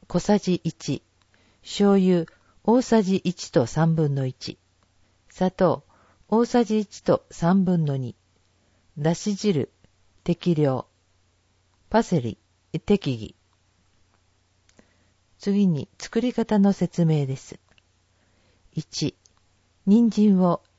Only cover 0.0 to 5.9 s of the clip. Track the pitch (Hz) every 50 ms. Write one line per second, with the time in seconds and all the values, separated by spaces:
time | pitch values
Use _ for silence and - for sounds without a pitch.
0 | - - - 175 - - 208 196 - - 180 - - 165 - - - - 139 -
1 | - _ _ _ _ _ _ _ _ _ _ _ _ - - - 202 202 196 196
2 | 185 185 180 175 165 - _ _ _ _ _ _ _ - 226 254 247 - 226 220
3 | 202 180 190 - - 185 175 - - - - 165 120 - - 156 160 165 160 160
4 | 156 147 139 139 135 131 131 - - - - - _ _ _ _ _ _ _ _
5 | _ _ _ _ _ _ - - 185 185 - - 190 170 127 143 - _